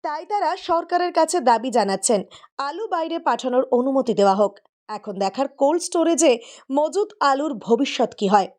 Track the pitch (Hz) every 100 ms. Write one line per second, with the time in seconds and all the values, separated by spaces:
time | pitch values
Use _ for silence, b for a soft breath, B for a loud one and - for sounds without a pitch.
0 | 330 302 359 415 320 381 - 339 339 349
1 | 349 349 320 359 247 226 247 233 202 196
2 | - 214 - B B - 277 330 440 349
3 | 320 330 330 233 254 247 269 240 262 269
4 | 254 208 202 190 202 - _ _ - 208
5 | 214 196 196 214 269 _ 277 339 - 339
6 | 330 330 311 233 B B B 269 302 339
7 | 415 - 349 269 311 226 - 226 269 -
8 | 220 - 196 208 185